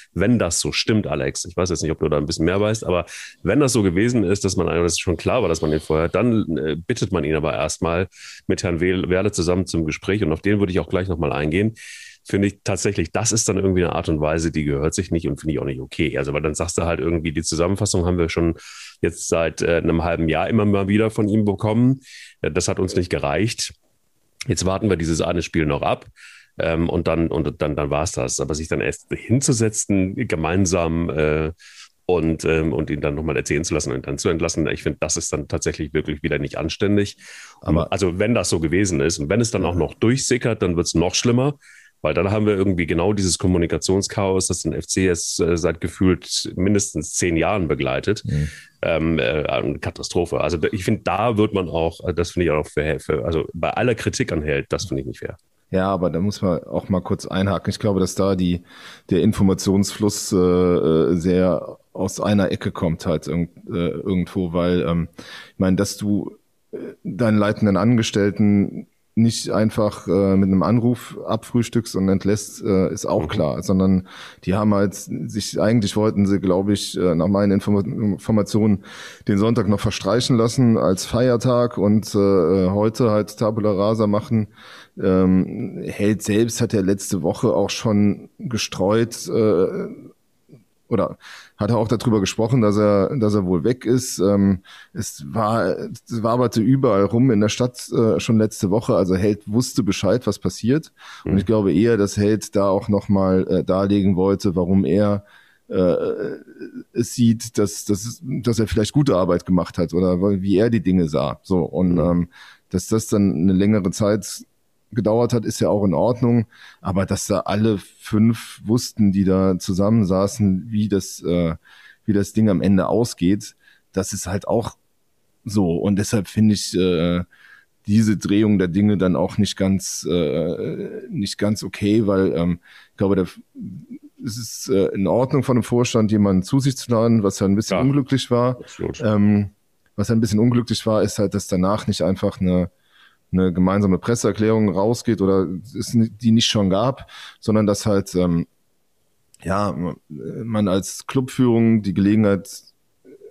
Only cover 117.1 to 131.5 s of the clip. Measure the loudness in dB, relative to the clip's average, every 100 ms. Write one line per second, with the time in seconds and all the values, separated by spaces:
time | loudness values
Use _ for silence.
117.1 | -2 -2 -2 -2 0 2 0 -4 _ -2
118.1 | 2 2 2 -6 -10 -2 0 0 0 2
119.1 | 4 4 4 2 0 -2 0 2 2 2
120.1 | 2 0 0 0 0 -2 -2 0 0 -2
121.1 | -8 -2 0 0 -2 _ -20 -20 -10 -2
122.1 | 0 0 2 2 2 2 2 2 0 0
123.1 | 0 0 0 -4 -20 _ _ _ -6 -4
124.1 | -6 -6 -6 -2 -2 -2 -10 _ _ _
125.1 | _ _ _ -4 0 2 0 0 0 0
126.1 | -2 -2 2 2 2 -2 0 0 2 0
127.1 | -2 -4 _ -20 -20 _ _ 0 2 2
128.1 | 0 0 2 4 4 2 2 2 2 2
129.1 | 0 -2 0 -2 0 0 0 -4 -8 -2
130.1 | 0 0 -2 -2 -4 -6 -8 -10 -12 -10
131.1 | -8 -6 -4 -2